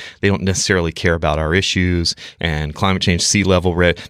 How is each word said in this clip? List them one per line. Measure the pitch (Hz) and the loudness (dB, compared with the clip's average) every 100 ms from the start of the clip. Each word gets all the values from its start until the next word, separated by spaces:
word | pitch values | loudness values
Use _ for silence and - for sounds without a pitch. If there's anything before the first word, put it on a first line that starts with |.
| - - | -12 -4
They | 101 | -2
don't | 98 | 0
necessarily | 95 90 - 95 85 | 0 0 0 0 0
care | - 90 82 | 0 0 2
about | 80 76 | 0 0
our | 78 | 0
issues | 90 - 92 90 87 82 - - - | 0 0 0 0 0 -2 -4 -10 -6
and | 85 76 76 76 | -4 -2 -4 -2
climate | 98 92 | -2 0
change, | - 87 | 0 0
sea | - 104 | 2 2
level | 92 90 90 85 | 2 2 2 2
rise. | 87 82 | 2 0